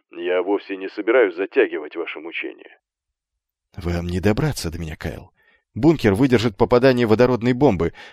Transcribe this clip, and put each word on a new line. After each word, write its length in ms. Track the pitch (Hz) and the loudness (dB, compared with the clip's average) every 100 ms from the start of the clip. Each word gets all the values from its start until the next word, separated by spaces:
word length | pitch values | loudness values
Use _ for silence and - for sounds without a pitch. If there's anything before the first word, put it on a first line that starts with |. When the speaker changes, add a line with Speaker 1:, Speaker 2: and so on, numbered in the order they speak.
| _ | _
Speaker 1:
Я 320 | - 87 90 | -10 -4 -2
вовсе 340 | 90 98 - 95 | -2 -4 -4 -10
не 120 | 95 | -10
собираюсь 460 | - 101 127 101 | -8 0 2 2
затягивать 640 | 82 95 139 95 82 76 85 | 0 -4 0 0 -2 -10 -10
ваше 240 | 80 80 | -12 -12
мучение». 580 | 80 - - 50 - _ _ _ _ _ _ _ _ _ _ - | -14 -12 -12 -14 -20 _ _ _ _ _ _ _ _ _ _ -10
Speaker 2:
«Вам 300 | 87 85 87 | -6 -4 -4
не 140 | 90 | -2
добраться 500 | 101 110 156 - 85 | 0 0 -2 -4 -8
до 80 | 82 | -8
меня, 180 | 80 78 | -10 -10
Кайл. 360 | 80 - - _ _ _ _ | -10 -12 -16 _ _ _ _
Бункер 400 | 101 151 147 110 | 0 2 4 2
выдержит 420 | 98 135 120 117 - | 2 4 2 2 0
попадание 500 | 110 123 131 123 113 | 2 4 4 4 4
водородной 460 | 107 123 123 120 | 4 4 2 0
бомбы, 400 | 123 147 87 82 - - | 2 2 2 -2 -6 -20